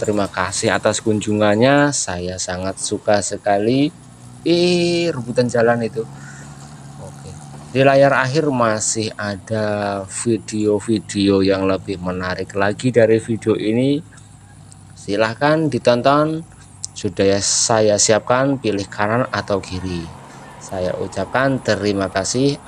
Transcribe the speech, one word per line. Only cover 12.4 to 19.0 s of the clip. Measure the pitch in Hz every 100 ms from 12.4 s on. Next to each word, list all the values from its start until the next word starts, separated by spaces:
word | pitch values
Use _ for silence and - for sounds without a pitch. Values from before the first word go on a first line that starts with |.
| 95 101
lagi | 98 107 127
dari | 120 110 110
video | - 110 110
ini. | 92 98 113 131 143 - - - - - - - - - -
Silahkan | - 101 110 113 147 156 160
ditonton. | 123 - 120 127 147 151 160 165 - - - -
Sudah | - 104 87
ya, | 98 101
saya | 98 - - 113 107 104
siapkan | - 107 - 123 135 135
pilih | 110 101 98
kanan | -